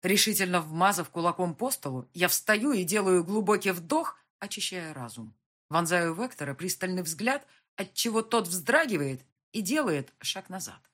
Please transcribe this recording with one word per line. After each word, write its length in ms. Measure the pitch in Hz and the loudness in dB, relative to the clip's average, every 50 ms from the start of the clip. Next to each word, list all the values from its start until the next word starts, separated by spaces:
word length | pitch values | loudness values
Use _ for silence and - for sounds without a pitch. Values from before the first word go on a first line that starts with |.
Решительно 600 | - 185 196 202 - 220 208 143 190 180 180 180 | 2 2 4 4 4 2 2 0 0 2 2 0
вмазав 480 | 160 156 156 165 180 196 202 180 165 - | 0 0 0 2 4 4 4 2 -4 -4
кулаком 460 | _ 175 165 175 165 - 180 175 160 | _ 0 0 0 0 0 -2 -2 -2
по 160 | - 220 262 | -2 -4 -4
столу, 360 | 269 - - 143 131 127 123 _ _ | -4 -4 -6 -6 -6 -6 -8 _ _
я 140 | - - 180 | 0 2 2
встаю 440 | - - - - 214 208 214 294 | 2 2 2 2 2 2 4 2
и 120 | 277 202 180 | 2 2 0
делаю 400 | 160 185 214 196 190 185 180 170 | 2 0 2 4 6 4 4 4
глубокий 480 | 165 202 214 208 180 208 202 - 196 | 2 0 0 4 4 2 4 4 0
вдох, 480 | 185 175 165 165 294 311 330 - - - _ _ _ _ | -2 -2 -2 0 0 0 0 -2 -8 -10 _ _ _ _
очищая 540 | - 208 - - 190 - - 180 170 160 156 | -12 -10 -8 -6 -6 -6 -6 -6 -10 -10 -10
разум. 420 | 139 123 117 - 120 113 110 107 _ _ _ _ _ _ _ | -10 -12 -12 -12 -14 -14 -16 -16 _ _ _ _ _ _ _
Вонзаю 440 | 151 165 170 160 175 175 170 165 160 | 0 0 0 2 2 2 2 0 0
в 120 | 170 226 | -2 -6
Эктора 280 | 254 - - 147 143 139 | -6 -6 -8 -8 -8 -6
пристальный 480 | 131 170 185 175 - - 185 185 185 | -6 -4 -6 -4 -4 -4 -4 -2 -4
взгляд, 440 | 180 160 160 151 196 247 269 285 - _ _ _ _ _ _ | -4 -4 -6 -4 -2 -2 -2 -2 -4 _ _ _ _ _ _
отчего 460 | - 196 - _ - - 233 214 220 | -8 -8 -8 _ -2 -2 0 0 0
тот 260 | 226 220 - 233 208 175 | 0 2 2 0 2 0
вздрагивает 760 | 170 185 156 135 247 302 330 277 214 156 143 135 135 127 - _ _ _ _ _ | -4 -6 0 2 4 4 4 4 0 0 0 -2 -4 -6 -10 _ _ _ _ _
и 100 | _ 220 | _ -6
делает 520 | 208 175 254 311 294 226 160 143 135 - _ _ | -2 0 0 2 2 2 0 0 -2 -6 _ _
шаг 280 | - - - 196 190 - | -6 -6 -6 -6 -8 -10
назад. 300 | 180 190 - - - - _ _ | -10 -10 -10 -12 -14 -16 _ _